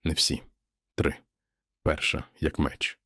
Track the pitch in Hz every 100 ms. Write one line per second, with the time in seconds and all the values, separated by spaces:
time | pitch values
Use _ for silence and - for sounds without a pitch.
0 | 80 76 - 78 - _ _ _ _ -
1 | 71 - _ _ _ _ _ _ 80 76
2 | - 71 - _ 76 - 71 - - -